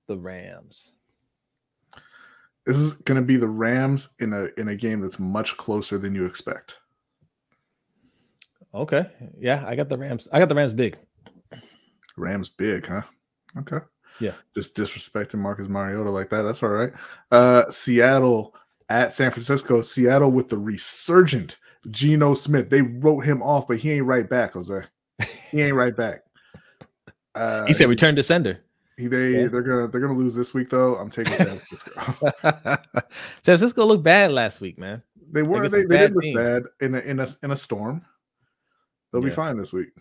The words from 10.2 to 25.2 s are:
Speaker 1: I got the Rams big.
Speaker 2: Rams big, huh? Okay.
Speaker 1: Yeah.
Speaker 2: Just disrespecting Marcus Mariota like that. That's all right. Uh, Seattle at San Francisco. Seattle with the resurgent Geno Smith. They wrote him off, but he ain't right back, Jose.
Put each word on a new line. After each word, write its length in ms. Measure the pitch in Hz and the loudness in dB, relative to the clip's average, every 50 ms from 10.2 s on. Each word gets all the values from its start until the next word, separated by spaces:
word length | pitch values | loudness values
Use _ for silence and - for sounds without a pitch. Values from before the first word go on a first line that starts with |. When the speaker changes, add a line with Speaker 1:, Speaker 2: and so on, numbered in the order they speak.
| - - | -6 0
Speaker 1:
I 80 | - 151 | 2 2
got 100 | 180 156 | 2 4
the 60 | 147 | 2
Rams 180 | 147 143 123 107 | 2 0 0 0
big. 240 | 123 120 101 - - _ _ _ _ _ - _ _ _ _ - - - _ _ _ _ _ _ _ _ - - | -2 -2 -2 -4 -10 _ _ _ _ _ -20 _ _ _ _ -20 -20 -20 _ _ _ _ _ _ _ _ -20 -14
Speaker 2:
Rams 320 | 85 87 90 101 98 90 - | -10 -8 -6 -6 -8 -8 -10
big, 360 | _ - 98 110 98 85 - | _ -4 -4 -2 -2 -4 -6
huh? 160 | 85 90 208 - - _ _ _ _ _ _ _ _ - 135 | -8 -8 -8 -10 -12 _ _ _ _ _ _ _ _ -14 -14
Okay. 200 | 143 - 143 - - _ _ _ _ _ - - | -10 -8 -8 -10 -10 _ _ _ _ _ -12 -8
Speaker 1:
Yeah. 140 | 113 98 - - _ _ - | -8 -8 -8 -10 _ _ -10
Speaker 2:
Just 220 | 104 98 - - | -10 -10 -8 -6
disrespecting 640 | 107 104 - - - - - - 107 101 - - 104 | -6 -6 -6 -8 -12 -12 -8 -8 -8 -8 -6 -8 -8
Marcus 280 | 98 101 101 101 98 | -6 -6 -8 -8 -8
Mariota 440 | 98 98 98 98 98 101 107 107 101 | -8 -6 -6 -6 -6 -6 -6 -4 -4
like 180 | 98 95 95 - | -4 -4 -4 -4
that. 140 | 107 107 104 | -4 -2 -2
That's 180 | 107 - - | -2 -4 -2
all 80 | 120 107 | -2 -2
right. 220 | 104 107 123 127 - - - - - - _ - | 0 0 -2 -4 -6 -10 -20 -20 -20 -18 _ 6
Uh, 380 | 123 120 123 123 123 123 117 - | 8 8 8 8 8 6 6 4
Seattle 840 | - - - 135 120 117 120 131 135 135 131 123 117 107 104 - - - _ _ _ _ _ - | 0 -4 0 2 4 4 6 6 6 4 4 4 2 0 -2 -6 -14 -20 _ _ _ _ _ -2
at 240 | 110 120 127 - - | 0 0 0 0 0
San 180 | - 135 123 | 0 0 0
Francisco. 500 | - 120 117 139 143 139 - - 123 117 | -2 -4 -2 -2 -2 -2 0 0 0 0
Seattle 500 | 113 - - 127 123 123 135 139 143 135 | 0 -2 0 2 2 4 4 4 4 4
with 180 | 127 127 127 - | 2 2 0 -2
the 80 | 113 | -4
resurgent 1000 | 104 104 110 101 - - - - - - - 170 185 180 147 143 110 80 - - - _ _ _ _ - 113 | -6 -6 -6 -8 -8 -8 -8 -8 -6 -2 2 4 4 4 4 2 -4 -6 -8 -14 -20 _ _ _ _ -18 -12
Geno 440 | 107 117 139 151 156 151 147 143 139 | -4 0 2 2 4 4 4 4 2
Smith. 340 | - - 147 147 131 107 - | 2 0 0 2 2 2 4
They 120 | 135 143 131 | 4 2 2
wrote 380 | 117 120 123 143 151 151 135 | 2 0 0 2 2 2 2
him 200 | 127 147 143 123 | 2 0 0 0
off, 260 | 117 139 147 139 - | 0 0 0 0 0
but 100 | - 120 | -2 -4
he 140 | 110 127 151 | -2 -2 -2
ain't 140 | 147 143 131 | -2 0 0
right 240 | 127 127 123 104 92 | 0 0 0 0 0
back, 240 | 127 123 110 - - | 0 0 -2 -2 -4
Jose. 280 | 92 87 90 98 95 90 - _ _ _ _ _ - | -10 -10 -8 -8 -10 -10 -12 _ _ _ _ _ -10